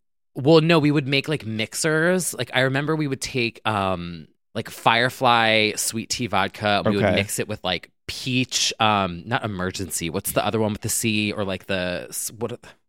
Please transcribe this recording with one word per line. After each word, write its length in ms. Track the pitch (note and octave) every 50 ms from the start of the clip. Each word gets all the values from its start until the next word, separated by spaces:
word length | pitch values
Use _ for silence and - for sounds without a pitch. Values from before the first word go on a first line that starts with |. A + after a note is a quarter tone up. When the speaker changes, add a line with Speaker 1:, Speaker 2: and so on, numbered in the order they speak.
| _ _ _ _ _ _ -
Speaker 1:
Well, 260 | C#3+ B2+ D3 E3 D#3+
no, 180 | D#3 E3 E3+ D#3+
we 100 | C#3+ D3
would 160 | C#3+ D#3 C3+
make, 220 | C3 C#3+ C#3 C3+ -
like, 180 | D#3 C3 -
mixers. 880 | A2 A2 G#2+ A2 - - - - D#3+ D#3 D#3 D#3+ F3 F#3 F#3 E3 - -
Like, 160 | - B2 - -
I 80 | B2+ C3
remember 340 | C3+ C3+ C#3 D3 D3 D#3+
we 100 | D#3 D#3
would 140 | C#3 C3 A#2+
take, 400 | - - - C3 A#2 A#2 - - -
um, 600 | A2 G#2+ G2+ G2 F#2+ F#2 F2 F2 E2+ F2 E2 D2 - _ _ _ _ -
like, 160 | A2 A2 -
Firefly 1000 | - - - B2+ A2+ A#2 B2 B2+ - - C3+ A#2+ A#2+ A#2 A2+ A2 A2 A2 G#2+ G#2+ -
sweet 340 | - - - - A2+ G#2 -
tea 160 | - - B2
vodka. 560 | F#2+ G#2+ F#2+ G2 G2 - - G#2+ G#2 G2+ G2 E2+
And 100 | A2 G#2
we 40 | G2+
Speaker 2:
Okay. 80 | G2+
Speaker 1:
would 80 | F#2+ F2+
mix 240 | F#2+ G2+ - - -
it 80 | - -
with, 140 | G#2+ - -
like, 280 | F2+ F2+ E2 - - _ _ _ -
peach, 640 | - - - C3 B2 B2+ B2+ - - - - - - -
um, 420 | A2+ G#2+ G#2+ G2+ F#2+ F2+ F2 E2+ -
not 180 | G#2 A#2+ C3 -
Emergency. 680 | A2+ G2+ F2+ F2+ F#2 - - F#2+ E2 - - E2+ E2
What's 220 | D2 G2 - - -
the 120 | - -
other 140 | G2+ G2 A2
one 140 | A2 G#2 G#2+
with 80 | - -
the 60 | A2
C 420 | - - - A2+ G#2+ G#2+ G#2+ G#2 -
or, 120 | - G2+
like, 220 | F#2+ F#2+ F#2 -
the, 400 | - G2 F#2 F2+ F2+ F2+ D2+ B1+ -
s-, 240 | - - - - A2+
what? 260 | G#2+ A2 A#2 A#2+ - - - - _ _